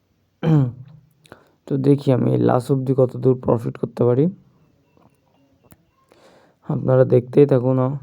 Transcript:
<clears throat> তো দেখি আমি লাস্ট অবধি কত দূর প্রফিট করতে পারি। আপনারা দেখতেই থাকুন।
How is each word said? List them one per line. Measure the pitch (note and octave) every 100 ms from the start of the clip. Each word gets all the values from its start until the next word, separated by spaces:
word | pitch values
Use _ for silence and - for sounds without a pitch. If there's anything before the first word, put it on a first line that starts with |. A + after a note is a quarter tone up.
| _ _ _ _
<clears throat> | E3 D3+ B2 - - - _ _ _ - _ _ -
তো | C#3
দেখি | C3+ C#3 C#3
আমি | A#2+ B2 B2+ A#2+
লাস্ট | B2 B2
অবধি | C3+ C3
কত | C3 B2+ B2
দূর | C3 B2+
প্রফিট | - A#2+ C3 -
করতে | B2+ -
পারি। | A#2+ B2 E3+ - _ _ _ _ _ _ _ _ _ _ _ _ _ _ _ _ _ _ _ _ _ _ -
আপনারা | C3+ B2+ C3
দেখতেই | B2+ B2+ - D3 C#3
থাকুন। | C3 B2+ C3 B2+ C#3+